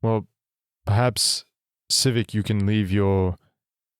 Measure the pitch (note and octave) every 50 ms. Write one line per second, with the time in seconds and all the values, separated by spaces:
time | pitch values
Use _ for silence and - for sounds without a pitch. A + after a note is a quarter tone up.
0 | - A2+ A2 A2 F#2 _ _ _ _ _ _ _ _ _ _ _ _ - G#2 G#2+
1 | B2 B2 G#2 - - - - - - _ _ _ _ _ _ _ _ _ - -
2 | - C3+ A#2+ A#2 A2 - - G#2+ G2 - A2 G#2 G2 G2+ G#2+ A2 G#2 F2+ F#2 G#2
3 | G2+ G2 G2 F#2+ F#2 F#2 F2 - _ _ _ _ _ _ _ _ _ _ _